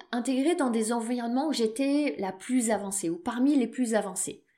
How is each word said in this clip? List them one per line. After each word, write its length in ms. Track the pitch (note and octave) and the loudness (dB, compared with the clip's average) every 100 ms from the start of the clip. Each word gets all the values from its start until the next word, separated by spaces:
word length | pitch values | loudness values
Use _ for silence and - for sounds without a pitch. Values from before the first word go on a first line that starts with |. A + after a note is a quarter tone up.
| - | -6
intégrée 440 | A#3+ A#3+ C4 C#4+ F4 | -4 0 2 2 2
dans 140 | C4 | 2
des 220 | A3+ G#3+ | 0 0
environnements 560 | A#3+ A3+ B3 A#3 B3+ D#4 | 0 -2 -4 -2 0 0
où 40 | |
j'étais 640 | B3+ A3 A3 C#4 C#4+ D4 - | 2 0 2 2 2 2 -2
la 140 | F#3+ | -6
plus 380 | - - B3+ A3+ | -6 -2 0 2
avancée, 400 | G3+ G3 G3+ E3 | 0 -2 -4 -4
ou 80 | E3+ | -4
parmi 360 | B3+ A#3 C4+ | -4 2 4
les 140 | D4 A3+ | 4 2
plus 260 | - A#3+ | -2 0
avancés. 500 | G#3+ G3 F#3 - - _ | 0 -2 -6 -8 -8 _